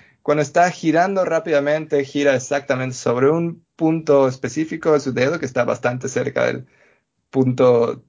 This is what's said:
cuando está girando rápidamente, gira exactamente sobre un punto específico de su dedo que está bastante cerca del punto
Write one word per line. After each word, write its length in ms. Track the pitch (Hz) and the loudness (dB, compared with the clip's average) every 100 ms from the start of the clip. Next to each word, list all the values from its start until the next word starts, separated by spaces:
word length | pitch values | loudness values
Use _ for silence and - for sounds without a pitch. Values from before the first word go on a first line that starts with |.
| _ _ | _ _
cuando 200 | - 147 | -2 0
está 280 | 135 175 180 | 0 2 2
girando 540 | - 165 156 185 190 170 | 0 0 2 2 0 -2
rápidamente, 760 | 160 165 147 143 156 151 143 | -2 0 0 0 -2 0 -2
gira 300 | 135 143 143 | -2 0 2
exactamente 640 | 131 - 143 139 127 131 127 | 2 0 -4 -2 -2 -4 -4
sobre 340 | 123 120 135 | -4 2 2
un 320 | 165 170 165 _ - | 2 -2 -6 _ -4
punto 500 | 160 160 156 139 135 | -2 0 2 4 4
específico 640 | 131 151 151 160 165 165 | 0 -6 -6 -6 -4 0
de 80 | 151 | 0
su 120 | 135 | 0
dedo 260 | 123 131 170 | -2 -2 -2
que 60 | 135 | -4
está 180 | 123 | -2
bastante 440 | 120 117 123 127 135 | -2 -2 -4 -4 -6
cerca 380 | 123 127 127 123 | -6 -4 -2 -2
del 200 | - - _ _ _ _ _ _ | -2 -10 _ _ _ _ _ _
punto 680 | 135 127 127 127 120 117 123 | -2 0 2 4 4 2 -4